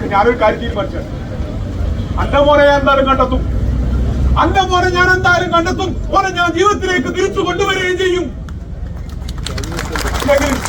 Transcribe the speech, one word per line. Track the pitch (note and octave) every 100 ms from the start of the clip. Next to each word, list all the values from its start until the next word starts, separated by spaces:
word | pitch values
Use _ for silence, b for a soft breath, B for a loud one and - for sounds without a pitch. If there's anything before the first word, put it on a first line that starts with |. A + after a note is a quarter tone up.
| G3
ഞാനൊരു | G3+ A#3 B3
കാര്യം | G#3+ -
തീരുമാനിച്ചു. | A#3 G3+ F#3+ - - - - - - - - - - - - -
അന്റെ | - C#4 D4
മോനെ | D4 C#4+
ഞാൻ | C#4+
എന്തായാലും | C4+ C4+ C4+
കണ്ടെത്തും. | C4 B3+ B3+ - - - - - - - - - -
അന്റെ | D#4 F#4+ F#4
മോനെ | F4+ F#4 F4
ഞാൻ | F#4 F#4
എന്തായാലും | F#4 F4 F4 E4+
കണ്ടെത്തും. | F4 F4+ F#4+ - - F#4+
ഓനെ | G4 F4
ഞാൻ | E4+ E4
ജീവിതത്തിലേക്ക് | G4+ F#4 F#4 F4+ F4+ F4
തിരിച്ചു | G4 G4 F4
കൊണ്ടുവരികയും | F4+ G4+ F#4 F#4 F4+
ചെയ്യും. | F#4 F4+ C4 - - - - - - - - - - - - - - - - - - -
ഇല്ലെങ്കിൽ | C4 C#4 C#4 B3